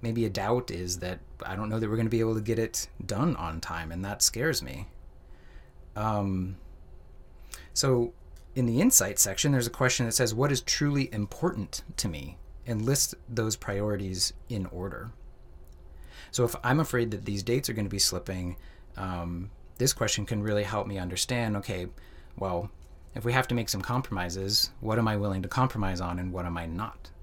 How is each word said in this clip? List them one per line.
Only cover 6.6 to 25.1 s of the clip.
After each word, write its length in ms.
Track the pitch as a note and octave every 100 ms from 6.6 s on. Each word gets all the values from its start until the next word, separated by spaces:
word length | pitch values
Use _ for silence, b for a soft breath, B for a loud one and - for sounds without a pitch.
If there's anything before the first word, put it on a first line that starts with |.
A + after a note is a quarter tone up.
| - - - - - - - - B B B
so 400 | - C#3 B2+ A#2 - - - -
in 140 | - A#2+
the 120 | A#2
insight 360 | G#3+ - F#2+ G#2
section, 340 | - F#2+ D3+
there's 140 | C#3 A#2
a 60 |
question 340 | - B2+ - A#2
that 60 |
says, 240 | - A#2+ A2
"What 160 | C#3+
is 100 | C3+
truly 500 | - - D3 C#3+ C3+
important 720 | G#2+ G2+ - E3+ F3 G2 - - -
to 100 | A2
me?" 300 | D#2 C#2+ - - - -
and 200 | A2 A2+
list 300 | C#3 - - -
those 280 | A#2 A2 G#2+
priorities 760 | - G2+ G#2 G2+ F#2+ F#2 F#2+ - -
in 180 | A2 F#2
order. 440 | F2 F#2 A1+ A2+ - - - - - - - - B B B B
So 140 | - B2
if 100 | -
I'm 160 | A#2+ C#3
afraid 320 | D#3 B2+ A#2
that 140 | G#2 G2
these 180 | G2+
dates 260 | F#2+ B2 C#3+
are 40 |
gonna 160 | A2 G2+
be 100 | G2
slipping, 560 | - F#2 - F#2 F2+ F2 B B B -
um, 540 | F#2 F2+ E2+ F2 F#2+ - - -
this 120 | C3
question 340 | - A2 - G#2
can 160 | A2
really 220 | G#2 G#2
help 240 | G2+ G#2+ G2+
me 100 | G2+
understand, 600 | F2+ F2+ - B2 A2+ G#2
okay, 300 | - F#2 F2 - B B B -
well, 340 | F#2+ F2 G2+ - - - - -
if 100 | A2+
we 80 |
have 140 | B2+ B2+
to 60 | A#2+
make 140 | A2
some 120 | -
compromises, 880 | F2+ B2 B2+ F#2+ F2+ F2+ F#2+ G2+ - -
what 180 | A2 A2+
am 100 |
I 100 | A2+